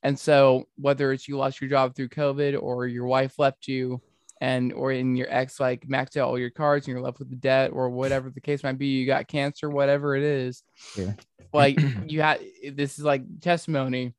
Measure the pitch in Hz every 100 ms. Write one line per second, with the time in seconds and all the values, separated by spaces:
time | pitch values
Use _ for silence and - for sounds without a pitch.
0 | 139 139 - 143 135 127 - - 139 139
1 | 139 135 - 139 135 135 135 139 131 127
2 | 127 - 143 139 143 139 - 123 123 120
3 | 123 131 135 - 139 - - 131 127 127
4 | _ _ _ _ 127 127 123 - 135 131
5 | 127 127 127 127 131 - 131 127 - 131
6 | 131 147 127 123 123 - 151 143 139 127
7 | 127 127 131 131 131 131 135 - 127 123
8 | 135 135 131 131 - 143 139 131 139 135
9 | 131 135 - 151 139 - 147 143 139 143
10 | 143 139 147 139 127 123 _ _ - -
11 | 92 107 _ _ - 147 139 139 143 113
12 | 95 151 156 151 - - 139 139 143 -
13 | 147 139 127 - 175 170 - 147 131 127
14 | 123